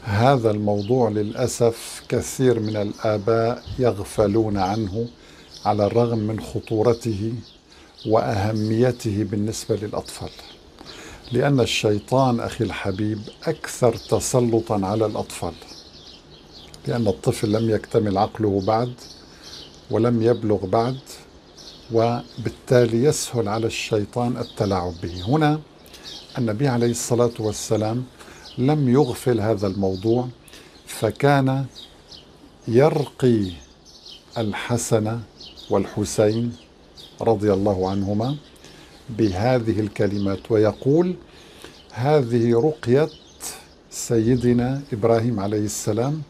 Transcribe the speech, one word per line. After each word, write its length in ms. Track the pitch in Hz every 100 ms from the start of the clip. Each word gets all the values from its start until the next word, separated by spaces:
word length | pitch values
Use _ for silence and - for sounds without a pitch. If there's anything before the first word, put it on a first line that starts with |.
هذا 480 | - 101 120 139 113
الموضوع 580 | 107 104 104 101 127 113
للأسف 920 | 104 104 117 123 - 117 117 - - -
كثير 500 | 123 - - 127 117
من 160 | 107 107
الآباء 880 | 104 - 113 107 101 113 113 - - -
يغفلون 760 | 123 101 98 - 104 104 110 101
عنه، 500 | 92 107 107 98 117 - - - - - 101
على 200 | 104 101
الرغم 340 | 110 117 117
من 200 | 107 107
خطورته 960 | - 110 - 110 113 117 117 101 110 117 101 - _ - - - -
وأهميته 1200 | 110 131 110 104 110 107 110 127 - 117 101
بالنسبة 520 | 104 104 104 107 - 107
للأطفال، 560 | 104 92 - - 95 - - - - - - - - - -
لأن 280 | 120 143 139
الشيطان 800 | 113 - 113 104 - 127 131 120
أخي 240 | 107 -
الحبيب 560 | 107 - - 95 107 107 107 -
أكثر 520 | - 156 - - 123 110
تسلطا 840 | - 113 - 131 120 113 110 107
على 220 | 95 107 110
الأطفال، 480 | 107 101 - 90 80 - - - - - - - - - - - - -
لأن 200 | 131 107
الطفل 440 | 92 - 117 113
لم 180 | 107 113
يكتمل 480 | 107 - 120 104 98
عقله 440 | 104 - 107 98 95
بعد 260 | 110 123 123 - - - - - - - - -
ولم 300 | 110 117 120
يبلغ 440 | 110 117 110 101 95
بعد، 320 | 113 117 131 - - - - - - - - -
وبالتالي 1120 | 113 113 120 - - 110 - - 127 120 113
يسهل 440 | 139 151 - 123 101
على 200 | 95 113
الشيطان 720 | - - 110 101 - 120 123
التلاعب 560 | 120 - 104 92 90 85
به. 180 | 92 87 90
هنا 320 | 147 151 156 151 - - - - - - -
النبي 300 | 117 104 110
عليه 240 | 120 120
الصلاة 400 | 120 - 120 120 117
والسلام 680 | 107 104 - 110 107 117 127 - - - - -
لم 320 | 127 156 135
يغفل 520 | 123 143 113 - 117
هذا 260 | 104 107 101
الموضوع، 600 | 95 95 95 110 120 123 - - - - - -
فكان 760 | - 110 104 143 143 131 135 135 - - - - - - - - - -
يرقي 840 | 113 147 156 135 - 131 113 98 82 - - - - - - - -
الحسن 840 | 110 98 - 120 - 113 107 117 107 - - - -
والحسين 840 | 107 98 - 101 - 107 107 120 113 - _ - - - -
رضي 320 | - 110 104
الله 360 | 98 104 95 92
عنهما 460 | 98 98 104 117 147 - - - - - - -
بهذه 720 | 110 110 90 113 127 113 101
الكلمات، 720 | 107 - 104 101 98 98 -
ويقول: 640 | 110 107 101 131 151 180 180 - - - - - - -
"هذه 680 | - 127 151 120 120 117 117
رقية 500 | 117 117 120 127 156 - - - - - - - -
سيدنا 920 | - - 117 110 127 120 120 120 139 139
إبراهيم 460 | 117 113 113 113 110
عليه 260 | 98 107 104
السلام 560 | - - 107 123 156